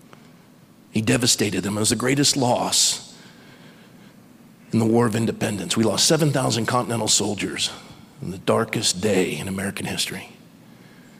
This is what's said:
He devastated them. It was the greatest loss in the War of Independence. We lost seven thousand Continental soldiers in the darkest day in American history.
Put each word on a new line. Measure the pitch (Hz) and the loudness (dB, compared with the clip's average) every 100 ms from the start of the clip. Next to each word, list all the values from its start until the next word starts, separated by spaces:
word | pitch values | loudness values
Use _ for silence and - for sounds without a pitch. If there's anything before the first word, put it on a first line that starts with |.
| - - - - - - - - - | -20 -20 -20 -20 -20 -20 -20 -20 -6
He | 107 | -2
devastated | 110 123 120 - 104 95 | 2 2 2 2 0 -2
them. | 98 104 | -4 -2
It | |
was | 107 | 0
the | 110 | 0
greatest | 123 139 139 143 | 2 2 2 2
loss | 120 - 160 - - - - - - - - - - - - - - - - - - - - | 2 2 2 2 2 0 -8 -20 -20 -20 -20 -20 -20 -20 -20 -20 -20 -20 -20 -20 -20 -20 -4
in | 113 | 0
the | 110 | 2
War | 117 120 | 4 2
of | 113 | 2
Independence. | 107 - 110 98 90 113 | -2 -2 -4 -4 -2 0
We | |
lost | 110 - - | 2 2 2
seven | 156 156 | 4 2
thousand | 135 131 117 107 | 2 0 0 0
Continental | 123 113 117 110 | 0 0 -2 0
soldiers | - 104 98 90 - - - - - - - | 0 0 -2 -4 -4 -6 -8 -18 -20 -20 -12
in | 92 | -10
the | 90 | -4
darkest | - 110 117 120 - 90 | 0 0 0 -2 -2 0
day | 107 95 80 76 | 0 2 0 -4
in | 95 | -6
American | 95 101 - 95 | -6 -6 -6 -6
history. | 92 - 95 - - - - - - - - - | -4 -6 -8 -14 -20 -20 -20 -20 -20 -20 -20 -20